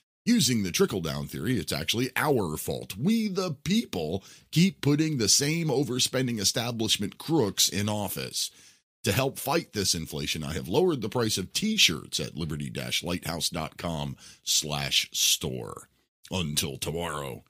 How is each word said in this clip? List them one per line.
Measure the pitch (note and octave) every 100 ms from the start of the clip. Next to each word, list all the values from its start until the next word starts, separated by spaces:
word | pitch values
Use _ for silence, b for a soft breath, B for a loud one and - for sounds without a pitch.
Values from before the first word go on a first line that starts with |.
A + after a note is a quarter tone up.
| b _ -
Using | A#3+ B2 A#2
the | F#2+
trickle-down | - G3 G#2 E2 C#2+ C#2+
theory, | C#2+ F2+ A#2+
it's | D2+
actually | D2 D#2+ A2 C3 -
our | C#3 C3 F2 D2+
fault. | - C2 B1 F#2
We, | D#3+ A3+ G#3+
the | F#3 F#3
people, | D3 - G#3+ A#3 F2+ D#2 F#2+ B B B
keep | D3+ F#3+ -
putting | C#3 D3 D#3+ C#3+
the | -
same | - C#3+ E3 D#3+
overspending | B2+ C#3 B2+ - C3 C3 A2+
establishment | G#2+ B2+ A#2 A#2 A2+ - G#2 -
crooks | - D#3+ G#2 - -
in | F#2+ G#2
office. | G#2+ G2 - B1+ - - B B B _ _
To | -
help | G2 C3+ -
fight | - E3 -
this | G#2+ F#2
inflation, | F2 D#2 D2+ D2 E2
I | C#2+
have | D#2 C2
lowered | A#2+ F#3 C#3+
the | G#2+
price | B2 A2 G#2
of | F2+
T-shirts | - G#3+ G#3+ - D#2 - -
at | D2+ C#2
liberty | D#2+ D2+ C#2+
dash | D2 B1 -
lighthouse | D#2+ F2 - E2 -
dot | E2+ D2+ -
com | F2 D#2 D2 B1+ B B
slash | - - D#2 C#2+ C#2 - -
store. | - - - D2+ B1+ G#1+ G1+ - _ _ _ -
Until | F2+ D#2 D2+ D#2+ C2
tomorrow, | - D#2+ E2+ D2+ C#2 A1+ -